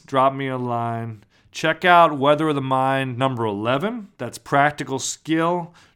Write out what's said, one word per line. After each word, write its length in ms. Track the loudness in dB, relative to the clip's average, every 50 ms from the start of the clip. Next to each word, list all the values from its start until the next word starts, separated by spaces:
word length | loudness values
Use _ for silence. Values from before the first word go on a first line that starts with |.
| _
Drop 280 | -4 0 2 2 2 2
me 140 | -2 -6
a 100 | -6 -6
line. 680 | -6 -6 -4 -4 -4 -4 -4 -6 -6 -8 -10 -12 -16 _ _ _ _ _ _
Check 320 | -12 -4 -2 -2 -2 0 4
out 340 | 6 8 8 6 6 4
Weather 300 | 2 4 4 4 4 2
of 80 | 0 0
the 60 | -2
Mind 560 | -2 0 0 0 2 0 0 0 -2 -4 -4
number 260 | -2 -2 -2 -2 -2 -2
eleven. 680 | -2 -2 -2 -2 -2 -2 -2 -2 -4 -6 -8 -12 -14 _
That's 200 | -12 -12 -12 -12
practical 600 | -14 -8 0 2 2 2 2 0 -4 -8 -8 -6 -6
skill, 760 | -6 -8 -10 -10 -6 -2 -2 0 0 0 -2 -4 -6 -10 _ _ _ _ _